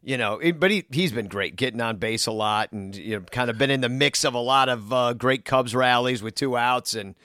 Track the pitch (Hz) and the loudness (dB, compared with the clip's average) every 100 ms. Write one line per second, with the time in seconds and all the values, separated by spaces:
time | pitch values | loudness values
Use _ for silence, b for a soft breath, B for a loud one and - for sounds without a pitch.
0 | 127 131 107 107 165 165 185 208 - 135 | -6 -2 -2 0 0 2 2 2 -2 -2
1 | 185 117 101 98 92 90 131 113 117 107 | 0 -2 -6 -4 -4 -2 -4 -2 -4 -2
2 | 110 113 - 110 107 107 107 107 98 98 | -2 -2 -2 0 0 0 0 -6 -10 -10
3 | 92 104 90 123 123 113 135 139 123 131 | -6 -6 -6 -4 -2 2 2 2 0 2
4 | 143 - 147 123 120 135 131 123 104 127 | 2 2 -2 0 2 4 4 0 0 2
5 | 120 120 123 131 - 131 123 123 127 123 | 2 2 0 0 2 0 2 2 4 4
6 | 127 123 110 - 139 120 120 127 - 113 | 4 -2 -4 -4 -2 0 2 0 -2 -6
7 | 98 - | -8 -12